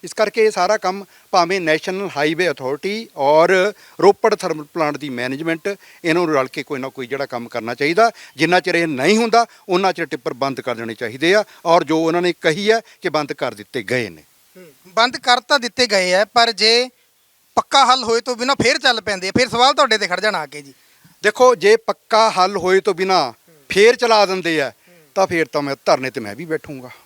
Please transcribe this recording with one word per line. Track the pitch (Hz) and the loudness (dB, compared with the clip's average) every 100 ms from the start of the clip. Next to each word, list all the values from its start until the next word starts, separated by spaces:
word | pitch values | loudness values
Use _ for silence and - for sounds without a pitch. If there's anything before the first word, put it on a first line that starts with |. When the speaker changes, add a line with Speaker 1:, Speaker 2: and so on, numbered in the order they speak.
Speaker 1:
ਇਸ | 170 | -14
ਕਰਕੇ | - 214 226 220 | -2 -2 2 0
ਇਹ | |
ਸਾਰਾ | 208 180 214 | 2 0 0
ਕੰਮ | 185 196 190 _ _ | -2 -6 -12 _ _
ਭਾਵੇਂ | 190 170 196 | 0 2 0
ਨੈਸ਼ਨਲ | 165 156 196 190 196 143 | 0 -2 -2 -6 -6 -4
ਹਾਈਵੇ | 151 160 180 | -2 0 -2
ਅਥਾਰਟੀ | 143 131 143 190 214 226 - | -2 -6 -6 -6 -8 -10 -4
ਔਰ | 139 156 170 185 196 196 - - | 2 4 4 4 0 -4 -20 2
ਰੋਪੜ | 175 202 226 | 4 4 0
ਥਰਮਲ | 208 185 156 | -2 -6 -8
ਪਲਾਂਟ | 147 175 151 143 | -10 -4 -4 -4
ਦੀ | 143 | -10
ਮੈਨੇਜਮੈਂਟ, | 123 123 135 165 160 196 196 - - | -8 -8 -6 -6 -6 -6 -10 -14 -8
ਇਹਨਾਂ | 170 165 175 | -2 0 0
ਨੂੰ | |
ਰਲ | 147 131 | 0 -2
ਕੇ | - | -8
ਕੋਈ | 139 139 | -10 -10
ਨਾ | 135 | -10
ਕੋਈ | 135 123 | -12 -10
ਜਿਹੜਾ | 131 139 | -8 -8
ਕੰਮ | 120 117 | -10 -8
ਕਰਨਾ | 120 110 | -10 -8
ਚਾਹੀਦਾ। | 123 143 170 226 - - 131 | -4 -2 0 0 -2 -20 -4
ਜਿੰਨਾ | 160 180 | 0 0
ਚਿਰ | 185 | 0
ਇਹ | 170 165 | -2 -2
ਨਹੀਂ | 135 143 214 | -2 0 2
ਹੁੰਦਾ, | 233 226 233 _ - | 2 2 0 _ -4
ਉਹਨਾਂ | 180 190 | 0 0
ਚਿਰ | 175 156 | -4 -6
ਟਿੱਪਰ | 147 156 | -6 -8
ਬੰਦ | 127 135 127 | -6 -6 -6
ਕਰ | 127 | -8
ਦੇਣੇ | 113 117 | -8 -8
ਚਾਹੀਦੇ | 110 117 127 160 | -8 -10 -4 2
ਆ | 202 202 - 170 | 2 0 -8 2
ਔਰ | 170 | 2
ਜੋ | 147 160 | 4 0
ਉਹਨਾਂ | 160 175 | 0 0
ਨੇ | 180 165 | -2 -2
ਕਹੀ | 170 160 202 | -2 0 0
ਹੈ | 226 - _ | 0 0 _
ਕਿ | 185 | -4
ਬੰਦ | 151 147 | -4 -4
ਕਰ | 151 135 | -6 -6
ਦਿੱਤੇ | 107 104 127 | -8 -10 -10
ਗਏ | 98 123 107 | -4 -4 -4
ਨੇ। | 80 76 _ _ - | -10 _ _ _ -20
Speaker 2:
ਹੂੰ, | 175 _ 185 | -20 _ -8
ਬੰਦ | 185 240 269 | -2 0 -2
ਕਰ | - 247 | 0 0
ਤਾਂ | - 285 | 2 -2
ਦਿੱਤੇ | 233 - 226 | -2 -2 0
ਗਏ | 202 180 | 2 2
ਆ, | 185 | 0
ਪਰ | 208 240 233 | 2 2 0
ਜੇ | 196 220 233 254 _ _ _ _ _ _ | 2 2 2 0 _ _ _ _ _ _
ਪੱਕਾ | - - 277 | -6 0 2
ਹੱਲ | 254 262 | 4 2
ਹੋਏ | 226 233 | 0 -4
ਤੋਂ | 247 240 | -4 -6
ਬਿਨਾਂ | 247 285 | -2 0
ਫੇਰ | 233 294 | 0 2
ਚੱਲ | 262 226 | 0 0
ਪੈਂਦੇ | 202 196 185 | -4 -6 -4
ਆ, | 233 | -2
ਫੇਰ | 247 | -2
ਸਵਾਲ | 226 254 | 2 2
ਤੁਹਾਡੇ | 294 277 220 | 4 2 2
ਤੇ | 196 | -2
ਖੜ | 180 | -2
ਜਾਣਾ | 214 190 | -2 -2
ਆ | 151 | -6
ਕੇ | 143 | -12
ਜੀ। | 139 131 _ _ _ _ | -18 -20 _ _ _ _
Speaker 1:
ਦੇਖੋ, | 208 208 254 | -2 4 4
ਜੇ | 233 190 220 | 6 4 4
ਪੱਕਾ | - 196 _ 220 220 | 2 -8 _ 2 2
ਹੱਲ | 190 185 202 | 2 0 0
ਹੋਏ | 180 190 | 2 2
ਤੋਂ | 202 | 0
ਬਿਨਾਂ | 175 190 185 135 117 _ _ _ | -4 0 0 0 -8 _ _ _
ਫੇਰ | 185 214 254 | 4 4 4
ਚਲਾ | 240 220 196 | 2 4 2
ਦਿੰਦੇ | 190 170 156 | 0 -2 -2
ਆ, | 135 - _ _ _ | -4 -8 _ _ _
ਤਾਂ | - 190 | -2 -2
ਫੇਰ | 175 151 | 0 -2
ਤਾਂ | 151 | -4
ਮੈਂ | 143 139 | -6 -4
ਧਰਨੇ | - 147 131 | 0 0 0
ਤੇ | 127 | -8
ਮੈਂ | 107 104 | -10 -12
ਵੀ | |
ਬੈਠੂੰਗਾ। | 165 156 - 139 127 - | -8 -8 -8 -16 -18 -20